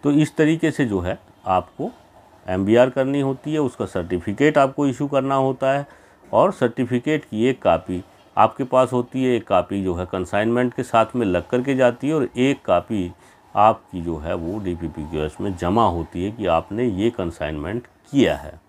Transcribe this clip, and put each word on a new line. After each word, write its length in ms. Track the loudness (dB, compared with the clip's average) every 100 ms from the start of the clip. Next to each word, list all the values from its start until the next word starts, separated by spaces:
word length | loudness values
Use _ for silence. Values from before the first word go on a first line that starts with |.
तो 60 | 2
इस 240 | 2 2 2
तरीके 340 | 2 2 0
से 140 | 0
जो 160 | 0 0
है 180 | -2 -6 -10 _ 0
आपको 440 | 0 0 -8 -8 -10 _ -20 -20 -16 -6
एमबीआर 440 | -2 4 6 6
करनी 300 | 2 -2 0
होती 320 | -2 -4 -4
है, 60 | -2
उसका 280 | -2 -4 -6
सर्टिफिकेट 720 | -6 -4 -4 -4 2 4 4
आपको 280 | 2 2 -2
इशू 200 | 0 -2
करना 280 | -2 0
होता 380 | 0 0 0 -2
है 140 | -2 -4 -16 -20 _ -2
और 200 | 2 2
सर्टिफिकेट 720 | 2 -2 0 -2 -2 -2 -4
की 200 | -4 0 0
एक 160 | 2
कॉपी 400 | 2 0 0 -8 -8 _ _ 2
आपके 280 | 2 2
पास 280 | 0 2 2
होती 320 | 0 -4 -2
है, 100 | 0 0
एक 100 | 2
कॉपी 340 | 0 0 -4
जो 100 | -2
है 120 | -4 -4
कंसाइनमेंट 680 | -6 -4 -2 0 0 0
के 80 | -4
साथ 340 | 0 0 0 0
में 100 | 0
लग 220 | 0 0
करके 260 | -2 0
जाती 340 | 2 2 2 -2
है 60 |
और 140 | -2 -2 0
एक 280 | 0 0 0
कॉपी 460 | 0 0 -4 -4 -10 -20 _ _
आपकी 460 | 2 4 2 _ -8
जो 140 | -6 -6
है 160 | -6
वो 240 | -6 -6 -6
डीपीपीक्यूएस 800 | -6 -6 -8 -10 -8 -4 -6 -4
में 160 | -8 -4
जमा 300 | 0 2 2
होती 360 | 0 -6 -6
है 60 | -6
कि 160 | -4 0
आपने 380 | 0 0 -4
ये 260 | -2 0 -2
कंसाइनमेंट 760 | -2 -8 -6 -8 -6 -8 -8 -10 _ _
किया 240 | 2 2 0
है। 240 | -6 -18